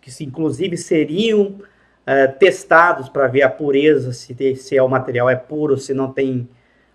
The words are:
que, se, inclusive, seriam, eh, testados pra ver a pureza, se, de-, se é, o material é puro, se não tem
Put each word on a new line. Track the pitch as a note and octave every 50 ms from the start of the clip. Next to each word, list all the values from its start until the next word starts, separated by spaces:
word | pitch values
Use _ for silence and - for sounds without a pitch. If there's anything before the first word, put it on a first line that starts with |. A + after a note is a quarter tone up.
que, | _ -
se, | B2 - D#3
inclusive, | C#3+ C3+ E3 D#3+ D3+ B2+ B2 F3+ G3 E3+
seriam, | E3+ - - F3+ D#3+ D3+ D3 D3+ F#3 A3 A3+ G#3+ G#3 G3+ G3 G3 - - - _ _ _ _ _ _ _
eh, | - C3+ C#3 C3+ C3
testados | - - G3 F#3 - - - - E3 E3 F3 F3 E3+ - C3 -
pra | - C#3 C3+ B2+
ver | A#2+ C3+ C#3
a | C3
pureza, | - - D#3 C#3+ C3+ C#3 D3 D#3 D3+ C3+ B2 B2+
se, | B2 - - - B2+
de-, | B2 C3+ C3+ C3
se | C3 - - D3
é, | C3
o | C3 B2+
material | C3 B2+ A#2+ - A#2+ A#2+ B2 B2+
é | B2+
puro, | B2+ - - D3+ D3+ D3+ D3 C#3 B2
se | - - C3+
não | C3 C3+ C3
tem | C3 - C#3 C3+ C3 B2 A#2+ A#2+ _ _ _ _ _ _ _ _ _